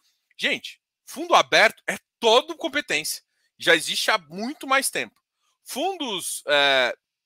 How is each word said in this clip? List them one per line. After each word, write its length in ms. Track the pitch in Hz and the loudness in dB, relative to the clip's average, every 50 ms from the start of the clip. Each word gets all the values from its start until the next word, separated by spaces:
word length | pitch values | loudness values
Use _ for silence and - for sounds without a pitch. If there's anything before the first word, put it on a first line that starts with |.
| _ _ _ _ _ _ _ | _ _ _ _ _ _ _
Gente, 460 | - - 277 - - - - - _ _ _ _ _ _ | -6 -4 -4 -4 -4 -8 -14 -18 _ _ _ _ _ _
fundo 280 | - - 247 339 349 320 | -18 -12 -12 -2 2 4
aberto 480 | 180 156 - 156 165 202 226 - _ - | 2 4 4 4 4 4 4 2 _ -10
é 100 | - 185 - _ _ _ - | -10 -10 -10 _ _ _ -2
todo 360 | 233 220 220 254 302 320 339 | 2 4 4 4 2 0 -10
competência. 680 | - - 311 269 294 - - 165 147 156 - - - _ _ _ _ _ _ _ - | -8 -8 -6 -4 -4 -4 -2 -4 -4 -4 -6 -10 -10 _ _ _ _ _ _ _ -4
Já 160 | - 175 170 | 2 4 4
existe 360 | 160 - - 190 - - - | 4 2 -2 -4 -4 0 0
há 80 | 220 208 | 0 0
muito 480 | 160 143 165 190 220 247 311 - - | -2 -6 -10 -8 -8 -8 -8 -8 -4
mais 240 | 269 262 269 262 - | 0 0 0 0 -2
tempo. 280 | - 156 123 107 _ _ _ _ _ _ _ _ _ _ _ | -4 -4 -6 -6 _ _ _ _ _ _ _ _ _ _ _
Fundos, 760 | - - 240 311 381 392 339 294 240 196 170 - - - - - | -12 -8 -4 -4 -4 -4 -4 -6 -6 -6 -6 -6 -8 -10 -8 -2
é, 480 | 131 147 143 143 139 135 131 127 113 - _ _ _ _ _ _ | 0 2 2 4 4 4 2 2 0 -2 _ _ _ _ _ _